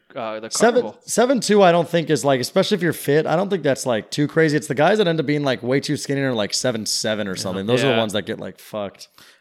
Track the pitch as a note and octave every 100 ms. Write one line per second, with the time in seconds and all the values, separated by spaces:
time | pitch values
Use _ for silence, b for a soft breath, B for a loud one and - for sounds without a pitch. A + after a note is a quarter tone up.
0 | _ C3+ A2 A2 A2 - A3+ A#3+ A3 -
1 | - - B3 B3+ F3 G#3 F3+ E3+ D#3+ E3+
2 | D#3 C#3+ C#3 C3 - F#3+ F#3 G3+ E3+ -
3 | - D3+ - D#3+ G3 F#3+ D3 B2+ C3 A2
4 | - - D3 D#3+ D#3+ D3 - C3 D#3+ G#3+
5 | F3 D#3+ C#3 D3 C#3 A#2 B2 C#3 C#3+ C#3+
6 | - C#3 C3+ A#2 G2+ - B2+ A2+ G2+ -
7 | A2+ G#2+ G2+ F2 G2 F#2+ G2+ B2 C3+ A2+
8 | A2 G#2 F#2 G#2+ G2 - - G#2+ G2 -
9 | - b b b